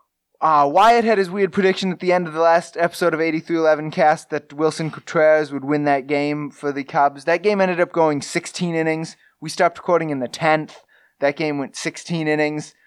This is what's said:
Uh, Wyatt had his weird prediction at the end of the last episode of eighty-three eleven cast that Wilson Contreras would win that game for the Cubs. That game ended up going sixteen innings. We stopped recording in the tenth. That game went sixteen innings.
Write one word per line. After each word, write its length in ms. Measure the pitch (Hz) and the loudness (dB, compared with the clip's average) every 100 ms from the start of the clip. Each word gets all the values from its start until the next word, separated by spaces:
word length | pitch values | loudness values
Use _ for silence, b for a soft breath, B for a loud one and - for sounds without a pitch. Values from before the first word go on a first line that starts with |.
| _ _ _ - | _ _ _ -4
Uh, 260 | 160 151 143 | 2 4 4
Wyatt 380 | 170 220 240 226 | 6 6 6 4
had 120 | 208 | 0
his 120 | 185 | 0
weird 240 | 202 190 | -2 -2
prediction 380 | - 190 190 190 | 2 0 0 -2
at 80 | 185 | -2
the 120 | 180 | 0
end 140 | 180 170 | 0 0
of 60 | |
the 80 | 156 | 0
last 340 | 165 170 170 160 | 4 2 0 -4
episode 360 | 170 - 175 | -4 0 0
of 80 | 156 | 0
eighty-three 360 | 165 156 160 165 | -2 -2 -4 0
eleven 320 | 156 151 156 | 2 0 -2
cast 400 | 180 156 160 - | 0 2 2 -2
that 240 | 151 - | -10 -8
Wilson 380 | 143 160 151 160 | -2 -2 -2 -6
Contreras 600 | - - 170 156 156 147 | -8 -4 2 4 2 0
would 140 | 139 135 | -6 -2
win 200 | 147 147 | 0 2
that 220 | 139 135 | 0 0
game 440 | 143 147 147 143 | -2 -2 -4 -8
for 200 | - 143 | -8 -6
the 120 | 139 | -6
Cubs. 400 | 135 160 143 139 | -4 2 2 0
That 180 | 135 175 | -2 0
game 200 | 202 202 | 2 2
ended 180 | 190 170 | 2 0
up 120 | 175 | 0
going 300 | 170 160 147 | 2 2 0
sixteen 540 | - 180 - - 175 165 | -4 -8 -8 -6 -4 -2
innings. 400 | 160 160 160 - b b | 0 -2 -6 -12 b b
We 100 | 156 | -8
stopped 280 | - 180 - | 0 0 0
recording 320 | - 170 160 | 0 0 0
in 80 | 139 | -4
the 80 | 120 | -6
tenth. 540 | - 160 156 151 - _ b b b | -2 0 0 -2 -14 _ b b b
That 160 | 139 143 | -2 -2
game 200 | 156 143 | -4 -4
went 180 | 131 - | -8 -8
sixteen 520 | 165 - - 170 156 | -10 -8 -6 -4 0
innings. 480 | 151 151 151 147 _ | 0 0 -4 -10 _